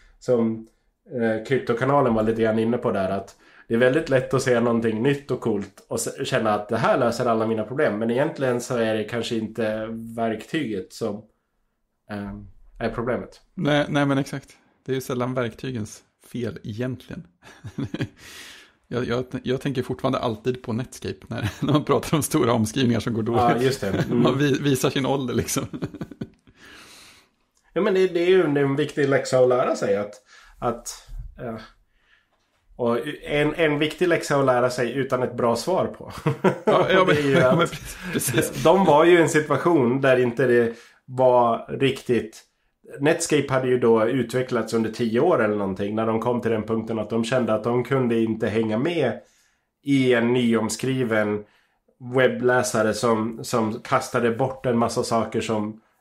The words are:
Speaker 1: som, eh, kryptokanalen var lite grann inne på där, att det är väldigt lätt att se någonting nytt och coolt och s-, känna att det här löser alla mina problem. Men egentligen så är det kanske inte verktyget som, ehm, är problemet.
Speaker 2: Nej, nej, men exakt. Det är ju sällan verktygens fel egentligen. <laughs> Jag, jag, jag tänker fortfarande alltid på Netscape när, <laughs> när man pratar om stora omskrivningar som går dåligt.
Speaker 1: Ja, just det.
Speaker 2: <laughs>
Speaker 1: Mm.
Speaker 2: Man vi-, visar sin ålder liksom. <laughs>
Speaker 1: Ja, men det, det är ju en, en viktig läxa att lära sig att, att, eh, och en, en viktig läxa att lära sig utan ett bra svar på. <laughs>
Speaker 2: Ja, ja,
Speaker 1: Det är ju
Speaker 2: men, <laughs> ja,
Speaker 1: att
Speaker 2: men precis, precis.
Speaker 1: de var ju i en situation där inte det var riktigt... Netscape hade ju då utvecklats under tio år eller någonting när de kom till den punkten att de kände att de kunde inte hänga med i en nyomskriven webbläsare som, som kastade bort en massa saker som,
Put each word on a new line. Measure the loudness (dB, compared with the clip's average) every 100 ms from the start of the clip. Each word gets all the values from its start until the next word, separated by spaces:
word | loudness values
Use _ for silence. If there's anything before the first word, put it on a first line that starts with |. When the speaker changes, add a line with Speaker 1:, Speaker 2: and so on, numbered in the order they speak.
| _ _
Speaker 1:
som, | 0 2 2 -2 -10 _ _ _ -10
eh, | -2 -2 -2 0
kryptokanalen | -2 0 -2 2 2 2
var | 2
lite | 0 2
grann | 2 2
inne | 0 0
på | -2
där, | -2 -2
att | -4 -8 -18 _ -16 -2
det |
är | 2
väldigt | 4 2 2
lätt | 0 2
att | 0
se | 2 2
någonting | 2 2 0 0
nytt | 0 0 -4
och | -4
coolt | -2 -2 -6 -14 -8
och | -6
s-, | -6 -6 -2
känna | 0 0
att | 0 -2
det | 0
här | 2 2
löser | 0 0 0
alla | 0 0
mina | -2
problem. | -4 -2 0 0
Men | 0
egentligen | 0 0 -2 -2 -2
så | -2 -2
är | 0
det | -2
kanske | -4 -6 -4 -4
inte | -4 -4 -4 -4 -6 -10 -10 -4
verktyget | -2 -4 -6 -6 -4 -6 -8
som, | -6 -6 -6 -14 _ _ _ _ _ _ _ -12
ehm, | -10 -10 -12 -16 -20 -20 -8
är | -6
problemet. | -4 -4 -4 -6 -16 _
Speaker 2:
Nej, | -4 0 0 0
nej, | 0 0
men | 0
exakt. | -2 -8 -14 -20 _ _ -6
Det |
är |
ju | -6
sällan | -4 -4 -4
verktygens | -4 -4 -6 -8 -8 -8 -12 _ _ -14
fel | -8 -8 -8
egentligen. | -10 -8 -8 -8 -12 -16 -16 _ -20 -20 -14 -8
<laughs> | -6 -6 -8 -10 -20 -20 -20 -20 -20 _ -8
Jag, | -6
jag, | -2 -4 -4 -6
jag | -4 -4
tänker | -4 -4
fortfarande | -4 -4 -2 -2
alltid | -4 -4 -4 -6
på | -6
Netscape | -6 -8 -10 -10 -10 -10
när, | -6 -6 -4
<laughs> | 0
när |
man | 0
pratar | 2 0 0 -2
om |
stora | 0 0 2
omskrivningar | 2 0 0 2 2
som | 0
går | -2
dåligt. | 0 2
Speaker 1:
Ja, | 2 4
just | 0 0
det. | -2
Speaker 2:
<laughs> | -2 0
Speaker 1:
Mm. | 2
Speaker 2:
Man | 2 2
vi-, | 2 2
visar | 0 0 0
sin | 0 -2
ålder | -2 -2
liksom. | -2 -2 -4 -6
<laughs> | -8 -10 -10 -14 -14 -16 _ _ _ -20 -20 -20 -20 -20 -20 _ _ _ _ _
Speaker 1:
Ja, | -2
men | 2
det, | 2 2
det | 2
är | 4
ju | 4
en, | 4 2
en | 2 0
viktig | -2 0 2
läxa | 2 2 4
att | 4
lära | 4 0 0
sig | 0 -2
att, | -4 -12 _ -20 -20 -6
att, | -6 -4 -10 -16 -14 -14 -14 -12
eh, | -12 -12 -14 _ _ _ _ _ _ _ _ _ _ -4
och | -2 -2 -4 -10
en, | -4 0 0
en | 2 0 2
viktig | -2 0 0
läxa | 0 0 2
att | 2
lära | 2 2
sig | 0 -2
utan | -2 -2 -2
ett | -2 0
bra | 0 0
svar | 0 -2 -2
på. | -6 -16 -6
<laughs> | -4 0 0 0
Speaker 2:
Ja, | 2 2 4
ja, | 4
Speaker 1:
Det | 4
är | 2
ju | 4
Speaker 2:
men, | 4
<laughs> |
ja, | 4
Speaker 1:
att | 4
Speaker 2:
men | 0 -4 -14 -14 -6
precis, | -4 -2
precis. | 0 -2 2
Speaker 1:
de | 4 6
var | 6 6
ju | 8 6
i |
en | 6
situation | 2 2 0 2 4 4 2
där | 4 4
inte | 2 2 4
det | 4 2 -2 -16 _
var | -8 2 4 6 4 0 -4 -2
riktigt... | 0 0 0 -2 -2 -12 -20 _ _ _ -18 -2
Netscape | 0 0 0 0 2
hade | 0 0
ju | 2
då | 4 4
utvecklats | 2 0 -2 -4 -2 -4 -2
under | -2 -2
tio | -2 -2 2
år | 2 2
eller | 2 0
någonting | -4 -4 -4
när | -2 -2
de | 0
kom | 0 -2
till | 0
den | -2
punkten | -2 -4 -4 -6
att | -4
de | -4
kände | 0 0 0
att | 0
de | 0 -2
kunde | 0 0 2 0
inte | 0 -2 -2
hänga | 0 0 -2
med | -2 0 -2 -4 -12 _ _ _ _ _
i | 0 2 4
en | 4 4
nyomskriven | 2 4 2 0 -2 -2 0 0 0 0 -2 -6 _ _ _ _ -18 -2
webbläsare | 2 2 4 2 2 2 0 0
som, | 2 2 2 -2 -6
som | -4 -2 -2 -4
kastade | -2 -2 0 0 0
bort | 0 -4 -2 -2
en | 0
massa | 0 -2
saker | -2 -2 -2 -4
som, | -2 -2 -4 -8 _ _